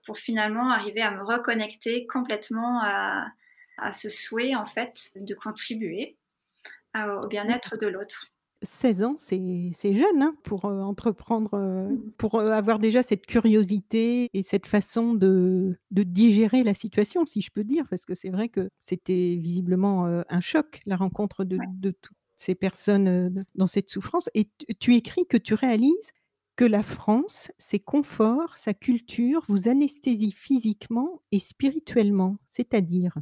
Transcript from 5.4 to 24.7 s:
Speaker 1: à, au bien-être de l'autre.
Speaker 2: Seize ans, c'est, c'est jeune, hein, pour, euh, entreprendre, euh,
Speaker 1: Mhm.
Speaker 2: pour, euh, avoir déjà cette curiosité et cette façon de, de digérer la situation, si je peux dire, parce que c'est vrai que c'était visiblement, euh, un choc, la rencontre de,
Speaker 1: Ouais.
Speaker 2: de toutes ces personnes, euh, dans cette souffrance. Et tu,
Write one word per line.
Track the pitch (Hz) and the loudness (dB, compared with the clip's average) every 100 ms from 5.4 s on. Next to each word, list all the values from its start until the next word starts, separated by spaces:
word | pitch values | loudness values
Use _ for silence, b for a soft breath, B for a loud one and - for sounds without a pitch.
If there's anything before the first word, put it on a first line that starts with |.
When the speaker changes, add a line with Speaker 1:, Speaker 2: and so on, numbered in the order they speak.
| 220 220 - 220 202 175 269 _ _ _ _ _ B B _ | -10 -8 -8 -6 -6 -6 -10 _ _ _ _ _ B B _
Speaker 1:
à, | 220 208 202 | -8 -6 -6
au | 208 | -6
bien-être | 208 208 247 - 226 | -6 -2 -4 -4 -6
de | 208 | -6
l'autre. | 190 208 - - _ _ _ | -6 -10 -12 -14 _ _ _
Speaker 2:
Seize | - - 254 185 | -14 -2 0 2
ans, | 226 302 | -2 -4
c'est, | - 190 185 180 175 | -6 -4 -4 -4 -6
c'est | 170 202 196 | -4 0 2
jeune, | 381 330 | 4 4
hein, | 294 302 | 2 0
pour, | - 196 | -8 -6
euh, | 208 196 | -4 -4
entreprendre, | 196 202 233 - - 226 214 202 | -6 -2 -4 -4 -2 -2 0 -2
euh, | 196 185 190 | -2 -2 -2
Speaker 1:
Mhm. | 262 214 - | -4 -6 -6
Speaker 2:
pour, | 220 226 | -2 2
euh, | 214 | 2
avoir | 220 202 220 | 2 2 2
déjà | 220 240 | 4 2
cette | 247 202 - | 2 -2 0
curiosité | 233 226 214 190 208 - 226 233 240 240 | 2 6 4 4 -2 0 0 2 0 0
et | 196 | -2
cette | 185 202 - | -2 -2 2
façon | 208 - 233 233 | 0 2 -2 0
de, | 226 190 190 180 185 190 180 _ | 4 6 6 4 2 0 -4 _
de | 190 | 0
digérer | 190 180 233 208 220 254 | 0 6 6 8 6 4
la | 226 | 2
situation, | 196 220 - 208 359 330 | 0 -2 -2 0 0 0
si | 208 | -2
je | - | -4
peux | - 214 | -6 -2
dire, | 311 262 | -2 -2
parce | 180 - | -6 -6
que | 180 | -10
c'est | 190 | -4
vrai | 185 226 | -4 -2
que | 202 190 _ | -2 -6 _
c'était | - 180 - 185 180 175 | -6 -6 0 0 2 0
visiblement, | 165 175 180 180 196 190 175 | -2 -2 0 2 2 2 0
euh, | 175 170 | -2 0
un | 180 | -2
choc, | - 320 302 - - | 0 -2 -2 -8 -6
la | 185 | -2
rencontre | 190 - 208 - | -2 -2 -6 -4
de, | 190 185 | -4 -4
Speaker 1:
Ouais. | 185 | -6
Speaker 2:
de | 185 196 | -4 -4
toutes | 180 - _ _ - | -6 -16 _ _ -10
ces | - 185 | -6 -2
personnes, | 190 - - 202 190 | -2 -2 2 4 4
euh, | 180 180 185 196 - | 2 0 -4 -8 -2
dans | 190 | 0
cette | 208 196 | 0 -4
souffrance. | - - 349 - | -8 -4 -4 -2
Et | - 208 _ | -2 -2 _
tu, | - | -12